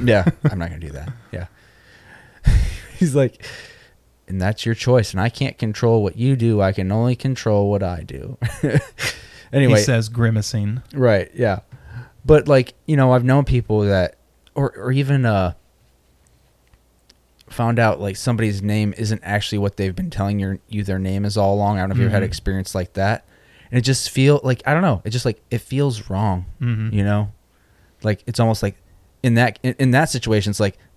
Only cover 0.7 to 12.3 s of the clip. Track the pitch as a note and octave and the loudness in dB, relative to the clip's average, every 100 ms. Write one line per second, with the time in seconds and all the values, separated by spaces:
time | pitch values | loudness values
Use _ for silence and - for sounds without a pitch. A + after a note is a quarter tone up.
0.7 | D#2+ D#2 C#2+ D#2 A#2 - F#2+ F2 _ _ | -10 -14 -12 -14 -16 -14 -14 -14 _ _
1.7 | _ _ - - - - _ - - - | _ _ -20 -20 -20 -20 _ 2 2 2
2.7 | - - - E3+ C#3 C3 - - - - | -6 -16 -2 0 2 0 -2 -18 -18 -20
3.7 | - - _ _ _ _ F#2 F#2 A2 A2+ | -20 -20 _ _ _ _ -4 -2 -2 -4
4.7 | A2+ - B2 G#2+ F#2+ G#2+ - C3+ - A2 | -2 2 2 2 -2 -4 -2 -6 -4 -6
5.7 | G#2+ A#2+ A2+ G2+ G#2 B2 C3+ A#2 G#2+ F#2+ | 0 2 2 0 -2 0 2 2 2 2
6.7 | F#2+ F#2 G#2+ A#2+ A#2+ C3+ B2+ - G#2 G2+ | 0 -2 0 0 0 -4 -4 0 2 2
7.7 | G2+ F#2+ F2 - C2+ - B2 A#2 - D3 | 0 -2 -6 -10 -12 -12 -8 -8 -2 0
8.7 | - - - - - - - - C3+ C3 | 0 -2 -8 -8 -8 -18 -20 -4 2 4
9.7 | - G#2 A#2 A2 A#2 A#2 A2 G#2 A2 G#2 | 4 4 0 -2 0 0 0 -2 -4 -4
10.7 | A#2 - C#3+ B2 G2+ F2+ - A#2 F#2+ - | -6 -8 0 2 2 0 -2 -2 -2 -8
11.7 | - - - - _ C3 | -20 -18 -18 -18 _ 4